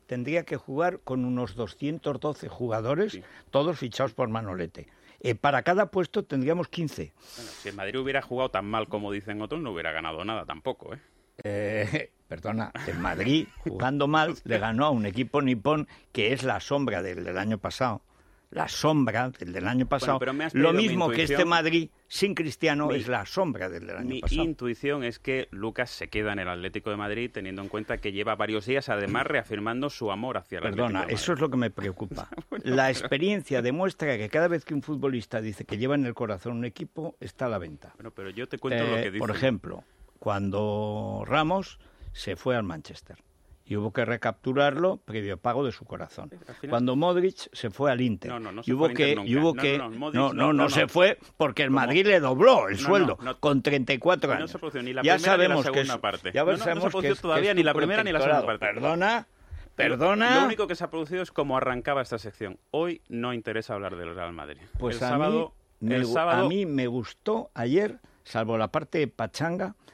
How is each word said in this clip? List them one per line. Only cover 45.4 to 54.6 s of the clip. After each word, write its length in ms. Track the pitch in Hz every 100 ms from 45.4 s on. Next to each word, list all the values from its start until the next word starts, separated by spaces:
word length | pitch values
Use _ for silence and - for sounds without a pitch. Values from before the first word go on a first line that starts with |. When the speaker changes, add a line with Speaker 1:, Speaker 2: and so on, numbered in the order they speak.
| 123 120
Speaker 1:
de 60 | 135
su 120 | -
corazón. 440 | 117 160 80 - 151
Speaker 2:
Sí, 60 | 180 -
al 60 | -
final 140 | 139
Speaker 1:
Cuando 260 | 120 127 135
Modric 520 | 175 180 185 - -
se 180 | - 113
fue 200 | - 143
al 80 | 123
Inter 300 | 123 95 127
Speaker 2:
No, 80 | 120
no, 100 | 104
no 80 | 104
Speaker 1:
y 20 |
Speaker 2:
se 80 | 123
Speaker 1:
hubo 60 | 131
Speaker 2:
fue 60 | 127
al 40 |
Inter 140 | 123 143
Speaker 1:
que, 60 |
y 220 | 131 104
Speaker 2:
nunca. 60 | 135 165
Speaker 1:
hubo 80 |
Speaker 2:
No, 80 | 127
Speaker 1:
que, 160 | 139 143
Speaker 2:
no, 100 | 117
no, 80 | 113
Modric 160 | 151 123
Speaker 1:
no, 120 | 135
no, 140 | 147 147
Speaker 2:
no. 40 | 143
Speaker 1:
no 40 | 143
se 180 | 156 147
fue 300 | 175 196 - - -
porque 260 | 147 147
el 60 | 135
Speaker 2:
Como 120 | 135
Speaker 1:
Madrid 260 | 123 165 208
le 140 | 180
dobló 480 | 135 131 240 208 98
el 80 | 101
Speaker 2:
No, 60 |
no, 60 | 143
Speaker 1:
sueldo 300 | 196 131 -
Speaker 2:
no. 160 | 123 -
Speaker 1:
con 220 | 147 135
treinta 300 | 147 143 120
y 60 | 131
cuatro 300 | 175 170 147
Speaker 2:
No, 60 |
no 40 | 110
Speaker 1:
años. 100 | 160
Speaker 2:
se 80 |
produjo 240 | -